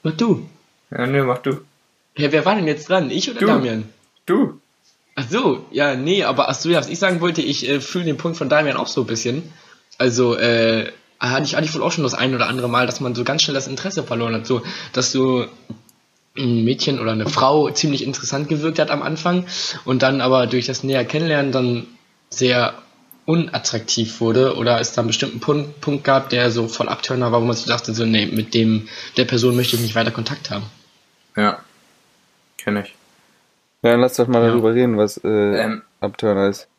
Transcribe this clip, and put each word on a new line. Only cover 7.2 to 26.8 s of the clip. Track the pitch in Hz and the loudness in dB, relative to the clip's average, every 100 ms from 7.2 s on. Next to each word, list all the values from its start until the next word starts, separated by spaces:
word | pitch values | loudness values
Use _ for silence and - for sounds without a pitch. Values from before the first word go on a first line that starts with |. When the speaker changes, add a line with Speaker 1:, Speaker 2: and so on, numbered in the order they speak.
Speaker 1:
wollte, | 175 165 | 0 0
ich, | 135 143 120 | -2 -4 -2
äh, | 143 | -2
fühle | 131 180 170 | -2 -4 -2
den | 139 | -2
Punkt | 170 165 | -6 -4
von | 139 | 2
Damian | 151 147 127 | 2 2 -2
auch | 123 | -2
so | - | -2
ein | 113 | -2
bisschen. | 117 120 135 170 - - - _ - | -2 -2 -4 -8 -20 -20 -20 _ 0
Also, | 127 117 123 117 | 0 4 2 2
äh, | 117 117 113 113 - - _ _ | 2 4 4 2 -2 -12 _ _
hatte | 123 135 | -2 -2
ich, | 147 | 0
hatte | - 156 | -2 -2
ich | |
wohl | 156 | -2
auch | 170 | -2
schon | 170 | 0
das | 131 | -2
ein | - 131 | 0 -2
oder | 127 113 | 0 0
andere | 127 123 | 0 0
Mal, | 123 123 | 0 0
dass | - | -2
man | 131 | -4
so | 120 | -2
ganz | 120 156 | -2 0
schnell | - | 0
das | 135 127 | -2 -6
Interesse | 135 190 190 | -8 -6 -6
verloren | 135 117 117 | -4 -4 -2
hat, | 113 113 | -4 -2
so, | 120 - - - | -2 -2 -12 -6
dass | 127 127 | -4 -2
so | 135 131 127 117 - - 110 _ _ _ _ _ 120 | 0 2 0 -2 -12 -20 -20 _ _ _ _ _ -4
ein | 127 117 | 0 2
Mädchen | 113 135 - - | 2 0 -2 -2
oder | 110 | -2
eine | 110 107 | -2 -2
Frau | - 131 151 147 | 2 4 4 2
ziemlich | - 156 135 | 0 -2 -2
interessant | 135 131 - 139 147 | -4 -6 -6 -6 -2
gewirkt | 156 160 160 | -2 -2 0
hat | 151 | 0
am | 143 | 0
Anfang | 139 156 175 180 180 - - 170 | -2 -2 0 0 -2 -8 -8 -8
und | - 127 | -2 2
dann | 131 139 | 2 2
aber | 127 131 120 | 2 2 4
durch | 123 | 0
das | 120 127 | -2 -4
näher | 135 135 | -2 -2
Kennenlernen | 123 151 165 147 139 | 0 -2 0 0 0
dann | 127 123 120 - - _ _ _ | 0 0 -2 -6 -20 _ _ _
sehr | - 127 123 120 - - _ _ - | 0 2 4 0 -4 -20 _ _ -10
unattraktiv | - 165 160 - - 113 - - 110 - | 0 0 0 -4 -4 -6 -4 -4 -4 0
wurde | 113 113 131 | 2 4 4
oder | - 120 117 | 2 2 2
es | 117 | 2
da | - | 0
einen | 113 | 0
bestimmten | - 135 123 | -2 -4 -4
Punkt, | - 147 147 - | 0 0 -2 -8
Punkt | - 143 | -4 -2
gab, | 143 135 - | 2 2 2
der | 123 123 | 0 2
so | 117 113 | 0 -4
voll | - | -4